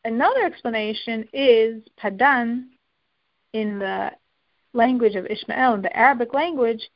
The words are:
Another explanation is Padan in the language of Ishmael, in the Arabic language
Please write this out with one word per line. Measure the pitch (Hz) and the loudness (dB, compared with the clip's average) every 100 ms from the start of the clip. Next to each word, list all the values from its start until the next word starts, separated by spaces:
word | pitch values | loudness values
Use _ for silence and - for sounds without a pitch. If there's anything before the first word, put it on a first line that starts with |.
Another | 233 226 339 523 | -4 0 2 2
explanation | 392 - 240 226 214 214 - 226 220 | -2 -4 -6 -4 -4 -6 -6 -8 -6
is | 269 269 226 220 226 _ _ | 0 4 4 4 -2 _ _
Padan | 208 196 269 262 233 240 254 _ _ _ _ _ _ _ _ | -8 2 2 2 0 -4 -8 _ _ _ _ _ _ _ _
in | 220 214 202 | -6 -4 -4
the | 196 190 196 - _ _ _ _ _ | -6 -4 -6 -10 _ _ _ _ _
language | 240 233 247 226 | 0 2 4 2
of | 185 185 | 0 -6
Ishmael, | 214 - - 254 | -8 -6 0 2
in | 208 | 2
the | 190 - | -2 2
Arabic | 247 254 233 | 2 2 -2
language | 277 339 302 233 220 - | -2 -2 0 0 -2 -10